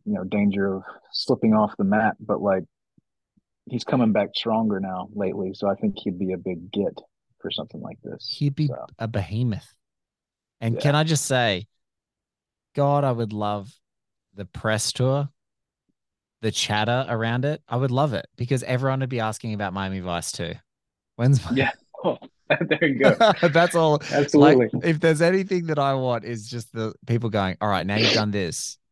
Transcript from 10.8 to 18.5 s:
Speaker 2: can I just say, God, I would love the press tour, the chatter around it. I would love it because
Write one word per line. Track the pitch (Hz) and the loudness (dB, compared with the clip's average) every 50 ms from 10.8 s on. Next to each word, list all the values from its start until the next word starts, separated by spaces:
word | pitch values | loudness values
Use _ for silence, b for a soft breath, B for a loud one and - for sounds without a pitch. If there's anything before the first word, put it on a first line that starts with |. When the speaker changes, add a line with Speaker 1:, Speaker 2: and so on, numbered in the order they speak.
Speaker 2:
can | - 147 143 | 0 2 2
I | 151 156 | 2 2
just | 160 160 139 - | 2 0 0 0
say, | - 135 127 120 113 98 90 107 - _ _ _ _ _ _ _ _ _ _ _ _ _ _ _ _ _ _ _ _ - | 0 0 2 2 2 0 -2 -4 -8 _ _ _ _ _ _ _ _ _ _ _ _ _ _ _ _ _ _ _ _ -2
God, | - 143 139 143 143 143 | 0 2 2 2 2 2
I | 135 123 | 2 0
would | 117 117 104 107 | 0 -2 -4 -4
love | 104 104 104 104 104 98 117 - _ _ _ _ _ _ _ _ _ _ _ _ | -4 -2 -2 -4 -4 -6 -10 -16 _ _ _ _ _ _ _ _ _ _ _ _
the | - 98 | -16 -16
press | - - - - 110 110 104 - - - | -14 -12 -6 -2 0 0 0 0 -2 -2
tour, | - 123 131 135 143 143 143 - _ _ _ _ _ _ _ _ _ _ _ _ _ _ _ _ _ _ _ _ _ - | 0 2 2 2 0 -2 -4 -8 _ _ _ _ _ _ _ _ _ _ _ _ _ _ _ _ _ _ _ _ _ -4
the | 110 | -4
chatter | 104 - - - 104 107 107 113 120 127 135 - | -2 -2 -2 0 0 0 2 2 0 0 0 -2
around | 117 110 113 113 117 127 127 | -2 -2 -2 0 0 0 -2
it. | 143 151 - _ - | -2 -4 -4 _ -6
I | 120 | -4
would | 123 135 131 | -2 0 0
love | 123 131 151 151 117 | 2 2 0 0 0
it | 85 - - _ | -4 -6 -8 _
because | - 123 120 | -8 -4 -2